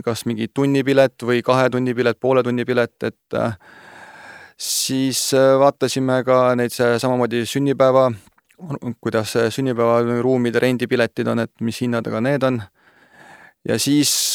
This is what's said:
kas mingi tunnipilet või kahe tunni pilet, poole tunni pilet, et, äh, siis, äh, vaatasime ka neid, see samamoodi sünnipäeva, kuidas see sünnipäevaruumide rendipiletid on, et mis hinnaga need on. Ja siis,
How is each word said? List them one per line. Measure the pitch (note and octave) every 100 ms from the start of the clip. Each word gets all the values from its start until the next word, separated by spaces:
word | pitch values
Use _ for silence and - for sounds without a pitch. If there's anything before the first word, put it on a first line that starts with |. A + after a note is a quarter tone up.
| -
kas | A2 A#2+
mingi | A2 A2+
tunnipilet | - C#3 C#3 C3 C3+ C3+ -
või | A#2 A#2+
kahe | A#2+ C3 C3
tunni | B2 B2+ A#2+
pilet, | A#2+ A2
poole | B2+ C3
tunni | A#2+ B2
pilet, | A#2+ B2 A#2 -
et, | A#2 - -
äh, | A#2 A2+ G#2 - - - - - - - - - -
siis, | - - - C3 C3+ A#2+ -
äh, | C3+ C3+ C3+
vaatasime | C#3 - C3 C3+ C3 C3
ka | B2 B2+ B2+ B2
neid, | A#2+
see | - A#2+ A#2
samamoodi | C3 B2 A#2+ A#2+ A2
sünnipäeva, | C#3 C#3 B2+ C3 C3 B2+ G#2+ - _ _ _ F3 C#3 B2 A2+
kuidas | A#2 A2 G#2 A#2+
see | A#2
sünnipäevaruumide | - C3+ A#2 A#2 A#2 A#2 A#2+ B2 B2+ A#2+ A#2
rendipiletid | B2+ B2 A#2+ A#2+ A2+ - A#2
on, | A#2
et | A2+ -
mis | A#2 -
hinnaga | B2 A#2 A2 A2
need | B2+ C#3+
on. | C3 B2 G#2 _ _ _ _ - - - - _ -
Ja | A2+
siis, | C#3 D3 C3+ - -